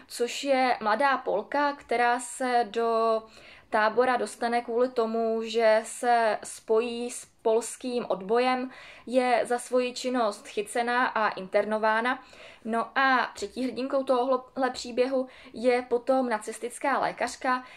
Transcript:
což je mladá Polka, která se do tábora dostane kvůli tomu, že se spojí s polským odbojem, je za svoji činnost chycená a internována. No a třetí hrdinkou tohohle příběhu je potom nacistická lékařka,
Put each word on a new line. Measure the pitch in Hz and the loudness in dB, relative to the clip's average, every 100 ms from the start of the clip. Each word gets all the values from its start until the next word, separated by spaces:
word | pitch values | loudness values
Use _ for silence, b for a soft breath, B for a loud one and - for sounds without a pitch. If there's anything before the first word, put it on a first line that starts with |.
| B | B
což | - 240 - | -6 -4 -4
je | 285 262 254 - | 0 2 2 2
mladá | 214 220 277 254 | 0 2 2 2
Polka, | - 180 214 285 285 | 0 -2 -2 0 0
která | 285 - 233 240 247 | -2 -4 0 2 0
se | - - 254 240 220 | -4 -6 0 2 0
do | 220 233 226 226 220 220 B B B - | 0 0 2 2 0 -4 B B B -4
tábora | 220 214 214 254 240 | 2 2 4 2 2
dostane | 214 - 233 240 | -2 -4 -2 0
kvůli | 240 226 254 | 0 0 0
tomu, | 247 220 226 226 226 | 0 0 0 0 -2
že | 226 220 226 214 | -2 2 4 4
se | 226 - 240 233 226 202 | 2 -2 2 4 4 0
spojí | - - - 220 240 233 240 | -6 -14 0 2 2 -4 -8
s | - - _ | -10 -16 _
polským | 233 220 240 - 254 240 - | 0 2 0 -8 -6 -4 -2
odbojem, | 190 190 240 254 254 254 B B B - | -4 0 2 2 0 -4 B B B -2
je | 254 247 233 | 0 4 2
za | - 240 | 2 -2
svoji | - 254 247 | 0 0 0
činnost | 247 254 254 220 208 - | -2 -4 0 0 -2 -8
chycená | - 202 247 240 247 254 | -6 -4 -2 0 0 0
a | 220 214 | 0 -2
internována. | - 190 208 208 214 220 220 240 269 B B B B | -2 -2 0 0 0 2 2 0 -4 B B B B
No | 220 226 226 269 | -4 -4 -2 0
a | 269 254 - | 2 2 0
třetí | - 202 233 | -6 -10 -6
hrdinkou | 254 214 269 269 | -6 -4 -2 -2
tohohle | 262 254 262 254 - - 254 | 0 0 2 0 -2 -4 -4
příběhu | 254 240 233 254 269 254 B B | -4 -6 -2 0 0 -4 B B
je | 226 247 247 | -2 2 2
potom | 247 240 240 262 247 | 0 -2 2 2 2
nacistická | 214 220 220 240 - 285 240 | -2 -4 -10 -10 -4 -2 0
lékařka, | 165 180 240 - 269 254 254 | 0 -2 -4 -4 -2 -2 -4